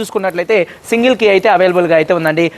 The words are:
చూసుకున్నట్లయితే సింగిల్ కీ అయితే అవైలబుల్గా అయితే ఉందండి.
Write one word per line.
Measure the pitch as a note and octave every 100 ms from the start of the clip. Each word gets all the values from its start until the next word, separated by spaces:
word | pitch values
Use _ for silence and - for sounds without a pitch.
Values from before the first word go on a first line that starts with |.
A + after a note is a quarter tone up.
చూసుకున్నట్లయితే | G#3+ G#3+ F#3+ F3 F3 G#3+ E3+ - -
సింగిల్ | A#3 B3 A#3
కీ | G#3+ F#3+
అయితే | A3
అవైలబుల్గా | F3+ F#3 F3+ E3+ E3
అయితే | D#3 F3
ఉందండి. | D#3+ D#3 E3